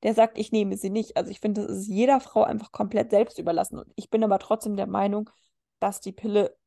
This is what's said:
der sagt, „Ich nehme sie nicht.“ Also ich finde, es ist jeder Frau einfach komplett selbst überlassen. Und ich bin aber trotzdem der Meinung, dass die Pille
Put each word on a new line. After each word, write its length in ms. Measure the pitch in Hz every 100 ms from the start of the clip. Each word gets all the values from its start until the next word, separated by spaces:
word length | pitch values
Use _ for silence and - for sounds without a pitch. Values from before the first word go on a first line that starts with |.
der 100 | 208
sagt, 240 | 226 226 220
„Ich 140 | 214
nehme 260 | 220 202 196
sie 120 | 196
nicht.“ 280 | 208 214 -
Also 140 | 170
ich 80 | 202
finde, 220 | 214 208
es 180 | 202 196
ist 60 | 202
jeder 320 | 190 247 269
Frau 220 | - -
einfach 280 | 214 220 214
komplett 400 | - 202 214 226
selbst 280 | 202 220 -
überlassen. 400 | 170 165 - -
Und 120 | - -
ich 140 | -
bin 140 | 220
aber 160 | 220 190
trotzdem 360 | - 226 220 202
der 100 | 196
Meinung, 420 | 196 196 202 214 _ _ _ _ _
dass 220 | 196 202
die 100 | -
Pille 440 | - 220 208 190 -